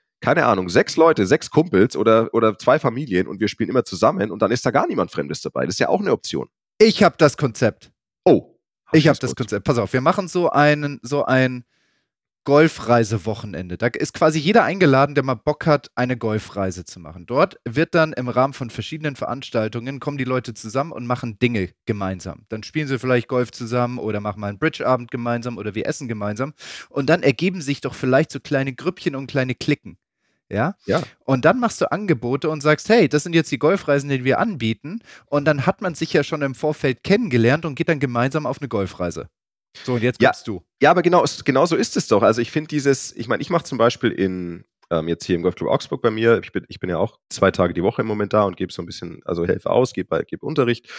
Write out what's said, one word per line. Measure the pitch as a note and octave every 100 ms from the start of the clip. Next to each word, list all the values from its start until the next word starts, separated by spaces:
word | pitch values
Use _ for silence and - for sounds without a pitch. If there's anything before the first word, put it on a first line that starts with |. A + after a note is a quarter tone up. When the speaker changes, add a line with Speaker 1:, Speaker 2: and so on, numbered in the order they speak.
| _ _
Speaker 1:
keine | - D3+ B2
Ahnung, | G2 F2+
sechs | G#2+ - -
Leute, | E3 C3+ F#2+
sechs | C#3 -
Kumpels | D3+ E3+ F#2 A#2 -
oder, | G#2+ A2+ A2+
oder | A2+ A2 G#2
zwei | - D3+
Familien | C3 A#2 C#3+ F2+ F2
und | F#2+
wir | G#2
spielen | - F2+
immer | B2
zusammen | - F#2 A2+ F3 G2+
und | G2+
dann | G#2
ist | B2
da | C3
gar | C3+ F4
niemand | B2+ E2+
Fremdes | - C#2+ -
dabei. | - C2 C2
Das |
ist | G2
ja | -
auch | G3
eine | G3
Option. | A2+ - C#2+ - _ _ -
Speaker 2:
Ich | A3 -
hab | F#3+ -
das | D3+ -
Konzept. | C3+ - A2 - _ _ _ _
Speaker 1:
Oh. | F#3 A#2+ - _ _ _ _
Speaker 2:
Ich | D#3+ D#3
hab | C3
Speaker 1:
Schieß |
Speaker 2:
das | B2
Speaker 1:
los. | -
Speaker 2:
Konzept. | A#2 G2+ A#2+
Pass | A#2+
auf, | G2
wir | B2+
machen | C#3+ F#3 F3+
so | F3+ E3+
einen, | C#3 D3 D3 C#3+ C#3+
so | A#2+ C#3+ -
ein | C3 B2+ B2 - _ _ _ _ _ _ _ -
Golfreisewochenende. | C#3+ D#3+ - - A#2+ G#2 A2 A2 G#2 G#2 E2+ F#2 F2
Da | A#2+
ist | - -
quasi | - D#3+ D#3
jeder | D3 A3
eingeladen, | C3+ F#3+ E3 C3+ C#3+
der | C#3+
mal | C3+
Bock | B2 - D3 E3+
hat, | C#3+ -
eine | - B2 B2
Golfreise | A2+ G#2+ - G2+ F#2+ F2+
zu | E2+ -
machen. | D2+ F2 E2+
Dort | C3 - -
wird | A#2+ A#2 D#3+
dann | E3+ D#3
im | - B2
Rahmen | A#2+ C3+
von | - A#2+
verschiedenen | - - D#3 D3+ C3+
Veranstaltungen, | - C3 - A#2+ A2 A#2 B2 C3+
kommen | - C#3+
die |
Leute | B2+ B2+ A#2+
zusammen | G#2+ A2 B2+ D#3+
und | - B2
machen | B2 A#2+ G#2
Dinge | A#2+ A2+ F2+ _
gemeinsam. | - G#2 F#2+ F#2 F#2 - -
Dann | -
spielen | - D#3 C#3+
sie | B2+
vielleicht | B2+ B2 -
Golf | B2+ A#2+
zusammen | - A2+ B2 A#2+ B2
oder | G#2+ G#2+
machen | G#2 G2+
mal | G#2
einen | G#2
Bridge-Abend | D#3+ - - B2+ A#2
gemeinsam | B2 A#2+ A#2+ A#2+ G#2
oder | G#2
wir | G2+ -
essen | - B2+
gemeinsam. | A2 G#2 G#2 C#3 - - - -
Und | C#3+ C3+
dann | E3
ergeben | C#3+ A#2 F3+ F#3
sich | C#3 C#3+
doch | C3+
vielleicht | - B2+ C3 C#3
so | C3+
kleine | - C#3 C3+
Grüppchen | A#2+ D#3+ - F3+ C3+
und | C3
kleine | C#3 B2+
Cliquen. | B2 - C#3+ G2 - _ _ _ _ -
Ja? | G2 D3+ -
Speaker 1:
Ja. | - C3+ C#3 _
Speaker 2:
Und | - C3+ D3
dann | B3
machst | A#3 -
du | -
Angebote | F#3 G#3 B2+ A#2+ C3+ D#3+
und | D#3
sagst, | D3+ D3+ -
hey, | A3+ D3
das | D3
sind | F3
jetzt | E3 -
die | -
Golfreisen, | D3+ F#3+ - C#3+ C#3+
die | C3+
wir | B2+ -
anbieten. | A3+ D#3 A2+ A2 D3 A3+ - - _
Und | C#3+ D3
dann | C#3+ B2+
hat | -
man | F#3
sich | D3+ D#3+
ja | E3
schon | C#3+ D3+
im | C#3
Vorfeld | B2 D3+ D3+ C#3 B2+
kennengelernt | - G#3 G#3+ B2 A#2 D3+
und | D#3+
geht | B2+ E3
dann | D3+
gemeinsam | C3 A#2+ C3 D#3 B2+
auf | C3+
eine | C3
Golfreise. | A2 F#2+ - F2 E2 - _ _ _ _ -
So, | -
und | A#2+
jetzt | A#2+ -
Speaker 1:
Ja. | B2+
Speaker 2:
kommst | - -
du. | F#2 - -
Speaker 1:
Ja, | C#3+
aber | F3
genau, | F3+ F3
s-, | C#3 -
genau | - C3 E3
so | E3
ist | A#3 -
es | -
doch. | G2+
Also | A2 A2+
ich | A#2
find | D#3 D#3
dieses, | D3 C#3 C3 - -
ich | A#2
mein, | A#2+
ich | C#3+
mach | E3+
zum | - C3
Beispiel | A#2 - A#2
in, | - F#2+ F2+ F2 E2+ - _ -
ähm, | E2 D#2+
jetzt | E2
hier | - F2
im |
Golfclub | F2+ - -
Augsburg | D3 - -
bei | A#2
mir, | A2 A#2 A#2
ich | -
bin, | F#2+ -
ich | -
bin | F2+
ja | E2+
auch | G#2 _ -
zwei | - F#2+
Tage | - F2+
die | E2+
Woche | F#2+ -
im | A2
Moment | G#2 G2+
da | G#2+
und | G2+ F2+
gebe | F#2
so | -
ein | F2
bisschen, | - E2+ -
also | - E2+ F2
helfe | F#2+ -
aus, | A2 C3
gebe | - F2+
bei-, | E2
gebe | - - -
Unterricht. | D3+ A#2+ A#2 -